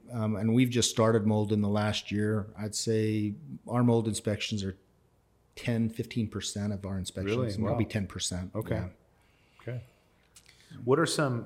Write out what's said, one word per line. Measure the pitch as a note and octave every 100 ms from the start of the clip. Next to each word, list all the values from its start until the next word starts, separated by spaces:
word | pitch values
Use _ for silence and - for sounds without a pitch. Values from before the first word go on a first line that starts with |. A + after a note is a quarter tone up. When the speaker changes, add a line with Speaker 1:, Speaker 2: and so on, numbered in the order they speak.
| -
Speaker 1:
um, | A#2+ A2
and | G#2 A2
we've | A#2 B2+
just | A#2+ -
started | - A2 A2+ G#2
mold | G#2+ G#2
in | G#2+
the | G2+
last | G#2 G#2+ G2+ -
year. | G2+ G#2+ G#2+ G2 -
I'd | G#2+
say | - - A2 G#2+ G#2+ G#2 C3 D3 C3 -
our | A#2+
mold | A#2+ A#2 A2
inspections | G#2 - G2+ - G#2+
are | F#2+ F#2 _ _ _ _ _ _ _
ten, | - - A2+ A2+
fifteen | A2+ A2+ B2 G#2
percent | G2+ - G#2 G#2
of | G2
our | F#2+ F#2+
inspections, | F2+ - G2 A#2
Speaker 2:
Really? | A#2+ F#2+ G#2
Speaker 1:
maybe | A#2
Speaker 2:
Wow. | G#2+
Speaker 1:
ten | A2 F#2
percent. | F#2+ - F2+ F#2
Speaker 2:
Okay. | G#2 -
Speaker 1:
Yeah. | - F2+ - _ _ _ _ _ _
Speaker 2:
Okay. | - B2 - _ _ _ _ - _ - - -
What | A#2 C#3
are | E3
some, | - C#3+ A#2+